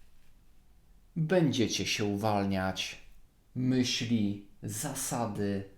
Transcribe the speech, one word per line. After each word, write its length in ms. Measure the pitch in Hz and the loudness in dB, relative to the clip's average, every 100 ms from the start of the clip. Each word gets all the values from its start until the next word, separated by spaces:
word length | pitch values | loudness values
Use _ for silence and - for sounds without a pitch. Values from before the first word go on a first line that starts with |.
| - - - - - - - - - - - 170 | -20 -20 -20 -20 -20 -20 -20 -20 -20 -20 -10 -4
Będziecie 680 | 156 185 151 117 101 - 92 | 2 4 4 4 2 0 -2
się 180 | - | 0
uwalniać. 960 | 104 101 107 104 98 98 95 87 - - - - - _ _ | 0 0 2 2 2 0 -2 -2 -8 -10 -18 -20 -20 _ _
Myśli, 920 | 127 127 127 123 - 117 117 101 101 - - | -2 0 2 2 -2 0 2 2 -2 -10 -12
zasady, 1000 | 113 101 156 156 - 127 110 101 101 98 98 | -8 -6 -6 -6 -4 -2 -2 -2 -2 -2 -6